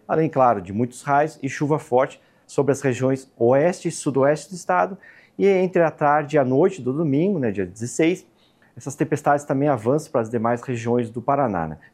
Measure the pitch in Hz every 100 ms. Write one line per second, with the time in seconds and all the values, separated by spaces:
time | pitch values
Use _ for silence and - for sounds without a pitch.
0 | - 160 160 143 127 104 87 101 120 -
1 | 143 143 156 - 131 - 147 151 - 123
2 | 135 - _ _ _ - 135 131 139 113
3 | 131 135 - _ 117 135 165 180 175 -
4 | 151 135 135 151 - 175 - 180 185 196
5 | - - _ - 190 190 185 180 165 156
6 | 147 147 143 147 127 131 190 196 123 139
7 | 170 135 185 190 120 98 90 95 120 -
8 | 165 180 - _ _ _ _ - 139 -
9 | 156 143 - 143 143 135 147 131 110 151
10 | 156 127 110 120 113 120 - 120 117 120
11 | 113 120 113 139 131 92 80 76 -